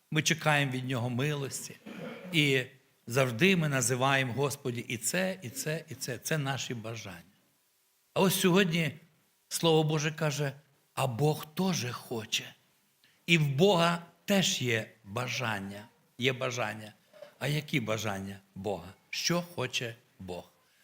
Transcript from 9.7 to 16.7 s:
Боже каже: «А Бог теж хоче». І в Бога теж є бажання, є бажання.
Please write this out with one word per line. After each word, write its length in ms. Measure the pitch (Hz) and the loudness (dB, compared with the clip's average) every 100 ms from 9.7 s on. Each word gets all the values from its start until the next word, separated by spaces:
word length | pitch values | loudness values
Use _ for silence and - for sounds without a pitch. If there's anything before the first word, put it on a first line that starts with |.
| 156 | 6
Боже 280 | 156 156 151 | 4 2 0
каже: 420 | 156 156 139 147 131 _ _ _ | -2 -2 0 -4 -6 _ _ _
«А 140 | - 135 | -4 -2
Бог 380 | 113 147 151 - | 0 0 0 -6
теж 400 | - 190 147 123 | -2 0 0 -2
хоче». 640 | 117 - 117 107 - 127 - _ _ _ _ _ _ - | -6 -8 -8 -4 -6 -6 -18 _ _ _ _ _ _ 2
І 120 | 170 | 4
в 100 | 147 | 4
Бога 580 | 135 196 175 170 170 - _ - | 4 4 6 4 2 -6 _ 0
теж 360 | 196 - - | 2 2 0
є 300 | 123 110 - _ | 0 -2 -2 _
бажання, 840 | 101 104 123 120 120 104 98 101 107 _ _ - | -10 -6 -4 -4 -2 -2 -4 -10 -14 _ _ -2
є 160 | 123 | -2
бажання. 600 | 123 131 120 107 | 0 -4 -2 -4